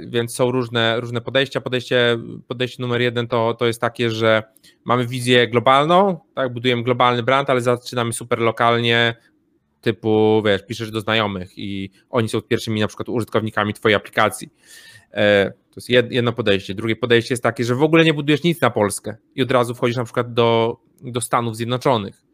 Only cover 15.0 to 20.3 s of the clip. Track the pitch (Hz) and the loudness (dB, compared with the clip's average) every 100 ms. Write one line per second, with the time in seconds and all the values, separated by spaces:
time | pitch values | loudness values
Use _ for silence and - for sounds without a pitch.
15 | _ 107 104 101 95 - _ - - 123 | _ 0 4 4 2 -4 _ -18 2 2
16 | 117 123 120 120 104 98 - 98 113 110 | 2 0 -2 0 0 0 -2 -6 -4 -4
17 | 117 117 - 123 120 120 120 127 156 165 | 2 2 2 -2 -2 -2 -2 0 4 4
18 | 160 151 143 147 175 160 170 113 101 - | 4 2 0 0 0 0 0 2 0 -2
19 | 104 107 _ - 123 131 120 120 123 120 | -10 -14 _ -4 0 2 0 -2 -2 -2
20 | 113 127 120 | -4 -4 -4